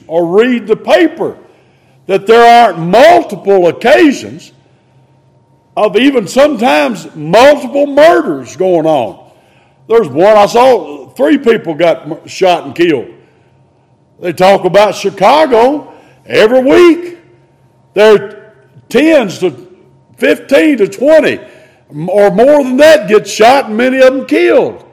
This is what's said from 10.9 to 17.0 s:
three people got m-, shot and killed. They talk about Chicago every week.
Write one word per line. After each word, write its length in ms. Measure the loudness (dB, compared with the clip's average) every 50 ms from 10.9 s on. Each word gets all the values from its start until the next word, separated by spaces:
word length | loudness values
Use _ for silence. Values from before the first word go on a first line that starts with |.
| -16 -18 -20 -16
three 280 | -8 -4 -2 -2 -2 0
people 360 | 0 -2 -2 -2 -4 -8 -6
got 300 | -2 0 0 -2 -2 -6 -14
m-, 160 | -16 -16 -16
shot 380 | -14 -8 -2 0 0 0 -2 -4
and 100 | -8 -6
killed. 340 | -4 -2 -2 -2 -4 -6 -10 -18 _ _ _ _ _ _ _ _ _ _ _ _ _ _ _ _ _ _ _ _ -12
They 100 | -10 -8
talk 320 | -2 0 2 2 2 2 0
about 320 | 0 0 2 0 0 -2
Chicago 960 | -4 -6 -8 -4 0 0 2 2 2 0 2 2 2 2 0 -2 -4 -10 -14 -20 -20 _ _ _ _ _
every 380 | -4 0 0 2 2 2 2 2
week. 540 | 2 4 4 4 4 2 0